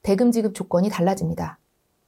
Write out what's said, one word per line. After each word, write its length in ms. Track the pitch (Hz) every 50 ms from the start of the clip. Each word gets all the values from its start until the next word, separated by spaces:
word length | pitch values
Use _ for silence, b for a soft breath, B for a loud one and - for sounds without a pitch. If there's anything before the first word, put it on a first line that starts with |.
대금 320 | b - 196 196 247 240
지급 220 | 233 226 214 208 -
조건이 340 | - 185 - - 175 190 214
달라집니다. 680 | 214 - 170 190 196 196 165 160 165 - 170 156 - _ _ _ _ _ _ _ _ _ _